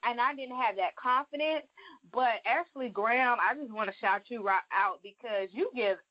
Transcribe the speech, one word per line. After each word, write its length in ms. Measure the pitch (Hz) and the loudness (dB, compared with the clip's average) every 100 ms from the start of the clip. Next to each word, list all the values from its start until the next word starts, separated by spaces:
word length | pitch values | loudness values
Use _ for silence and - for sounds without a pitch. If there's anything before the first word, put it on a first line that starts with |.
and 160 | 233 240 | -4 0
I 140 | 247 | -2
didn't 260 | 285 262 254 | -2 -8 -2
have 160 | 247 196 | -2 0
that 180 | 185 - | -2 -2
confidence. 680 | 254 254 285 294 302 311 - - - - 175 | 0 0 0 -2 0 -2 -4 -20 -20 -20 -6
But 300 | 233 247 220 | 0 2 0
Ashley 460 | - 269 349 277 254 | 0 -2 -2 -6 -6
Graham, 480 | 196 214 247 254 240 | -2 2 4 4 4
I 140 | 185 | 2
just 180 | 269 269 | 0 -6
wanna 220 | 214 208 190 | -4 -4 -2
shout 300 | 208 196 202 | 0 0 -2
you 140 | 240 | -6
right 180 | 202 190 - | 0 0 0
out 280 | - 196 180 | 0 0 -2
because 460 | 202 202 233 208 190 | -14 -16 -4 -4 -4
you 180 | 202 440 | -4 -4
give 220 | 254 208 185 _ | 0 0 0 _